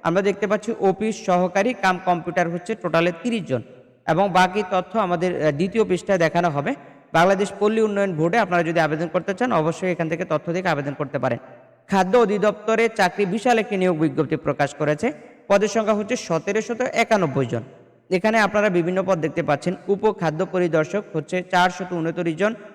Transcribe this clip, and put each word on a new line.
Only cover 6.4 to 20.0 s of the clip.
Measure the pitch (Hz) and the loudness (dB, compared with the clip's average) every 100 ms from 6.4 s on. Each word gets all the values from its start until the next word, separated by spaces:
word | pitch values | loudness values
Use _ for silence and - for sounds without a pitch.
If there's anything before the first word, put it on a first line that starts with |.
| 175 | 0
হবে। | 143 151 277 - - _ | 0 -4 -6 -10 -20 _
বাংলাদেশ | 165 180 190 196 196 | 4 4 4 0 0
পল্লী | 208 220 | 0 2
উন্নয়ন | 220 202 202 | 2 2 -2
বোর্ডে | 156 165 226 | 0 0 2
আপনারা | 208 175 | 2 0
যদি | 165 170 | 2 2
আবেদন | 156 151 170 | 2 0 -2
করতে | 180 - | -4 -4
চান, | 190 254 | -2 0
অবশ্যই | 170 156 160 185 | 0 0 -2 -4
এখান | 170 165 | -2 -2
থেকে | 165 | -4
তথ্য | 185 151 - | -2 -4 -2
দেখে | 170 185 | -4 0
আবেদন | 147 139 | -2 -4
করতে | 135 143 143 | -6 -6 -2
পারেন। | 127 117 - - - _ _ | -2 -4 -8 -20 -20 _ _
খাদ্য | 196 185 240 | 0 4 4
অধিদপ্তরে | 220 208 208 208 - 220 226 | 4 2 0 0 -2 0 0
চাকরি | 226 180 - 202 | 2 0 2 -2
বিশাল | 214 254 226 | 0 2 2
একটি | 208 196 | 0 0
নিয়োগ | 185 160 | 0 2
বিজ্ঞপ্তি | 160 139 139 156 | 0 0 -2 -2
প্রকাশ | - 135 143 | -4 -2 -2
করেছে। | - 151 151 240 - - - - | -2 -2 0 -2 -6 -18 -20 0
পদের | 202 208 | 2 2
সংখ্যা | 226 214 | 0 0
হচ্ছে | 208 208 247 | 0 -2 -6
সতেরোশত | - 165 175 202 - 226 | -2 -4 -2 -4 -4 -4
একানব্বই | 247 - 226 214 170 131 127 | -2 0 2 2 2 0 -2
জন। | 123 - - - _ _ | -4 -8 -20 -20 _ _
এখানে | 185 214 220 | 0 2 2
আপনারা | 202 214 208 | 2 2 2
বিভিন্ন | 175 170 185 185 | 2 0 -2 0
পদ | 180 | 0
দেখতে | 156 - | 0 -2
পাচ্ছেন। | 151 143 - 190 - | -2 -2 -2 -6 -2
উপখাদ্য | 196 | 0